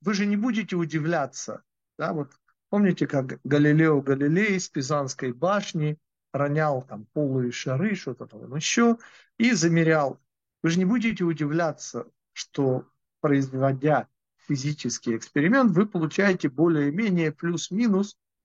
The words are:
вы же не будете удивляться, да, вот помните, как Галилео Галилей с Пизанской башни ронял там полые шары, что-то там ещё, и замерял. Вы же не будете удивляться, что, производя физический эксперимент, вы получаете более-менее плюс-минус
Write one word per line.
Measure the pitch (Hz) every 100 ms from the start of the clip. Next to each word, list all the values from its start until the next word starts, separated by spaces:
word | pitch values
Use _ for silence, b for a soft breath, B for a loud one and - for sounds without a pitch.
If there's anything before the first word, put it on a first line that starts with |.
вы | 170
же | 202 208
не | 208
будете | 247 220 185 180
удивляться, | 160 156 156 165 135 - - - _ _ _ -
да, | 160
вот | 165 143 _ _ _ _
помните, | 202 196 175 143
как | 143 131 -
Галилео | - 147 147 156 160 143
Галилей | 139 135 143 175 220 185
с | -
Пизанской | - 131 147 135 - 131
башни | 123 170 202 202 165 151 151 _ _ _
ронял | 135 143 147 151 131
там | 131 107 110
полые | 151 143 131 120
шары, | - 139 131 214
что-то | 202 135 120 117
там | 107 120 147
ещё, | - 233 233 233 B B B -
и | 233
замерял. | 190 165 165 160 160 135 - _ _ _ _
Вы | 165
же | 175
не |
будете | 185 240 220 185
удивляться, | 175 160 147 165 165 - - 120 - _ _
что, | - - - 135 127 - _ _ _
производя | 151 139 131 131 135 131 151 135 - _ _ _ -
физический | 139 143 147 120 - 120 113
эксперимент, | - 147 165 269 240
вы | 165 208
получаете | 180 156 - 202 185 147
более-менее | 127 170 151 143 170 220 180 156
плюс-минус | - 170 170 - 185 240 190 202 - _ _